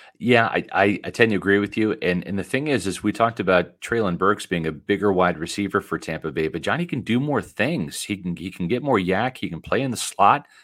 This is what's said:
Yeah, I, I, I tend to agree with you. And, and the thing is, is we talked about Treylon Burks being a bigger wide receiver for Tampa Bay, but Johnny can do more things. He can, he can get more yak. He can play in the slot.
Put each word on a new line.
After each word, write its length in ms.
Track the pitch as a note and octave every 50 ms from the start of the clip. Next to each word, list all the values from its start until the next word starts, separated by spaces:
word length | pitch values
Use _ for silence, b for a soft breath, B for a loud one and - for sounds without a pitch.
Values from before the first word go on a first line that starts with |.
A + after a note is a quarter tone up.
| B B B
Yeah, 300 | - - A#2+ A#2+ A#2 A2+
I, 180 | - - F#2 - -
I, 280 | - F2+ G2 G#2 F#2+ - -
I 60 | F#2
tend 180 | - - A#2 A2+
to 40 | G#2
agree 240 | F#2 F2 G2 G2+ G2+
with 180 | G2+ F#2+ -
you. 180 | A2+ G#2+ G#2+ F#2 -
And, 240 | - F2+ F2+ F2+ -
and 140 | - G2 G2+
the 40 | F2+
thing 240 | - - C3 D3
is, 200 | D#3 C#3 A2 F2+
is 160 | G2 E2+ - -
we 80 | G#2+
talked 280 | G2+ - A2+ A#2 A2+ -
about 400 | F#2+ F#2+ F#2 F2 F2 - - _
Treylon 380 | - - A#2+ A#2 G#2+ F#2 F2
Burks 300 | E2+ F#2+ G2 G#2 - -
being 180 | - F2+ E2+ D#2+
a 60 | D#2+
bigger 420 | D2+ C#2+ - - G2+ F2+ G2 G#2 F#2+
wide 240 | F2+ F2+ F2 F2
receiver 440 | D2+ E2 E2 - - G2+ F#2+ - G3
for 180 | F#3+ - E2 D#2+
Tampa 320 | - - D#2+ - - D#2
Bay, 160 | C2+ D#2 D#2+
but 160 | D#2 - E2 D#2+
Johnny 240 | G2+ G#2+ D3+ F3
can 140 | F3 D#3+ C3
do 180 | A2+ A#2 A2+ B2
more 240 | C#3+ D3 C#3 A2 F2+
things. 580 | - - - G#2 C#3+ F3 C3+ E2+ C#2+ - -
He 160 | - - G#2
can, 180 | F#2+ F2 F2+ E2+
he 140 | D#2+ E2+ F#2+
can 180 | - - F2+
get 140 | E2+ A#2 B2
more 160 | D3 C#3+ B2+
yak. 400 | G2+ F#2 F2 F#2 G2 A#2 B2+ B2+
He 120 | - G2+ E2+
can 120 | E2 D#2
play 220 | - - - A2+ C3+
in 80 | C3
the 60 | A#2
slot. 500 | - - - - - G2 G2+ C3 D3 - b b b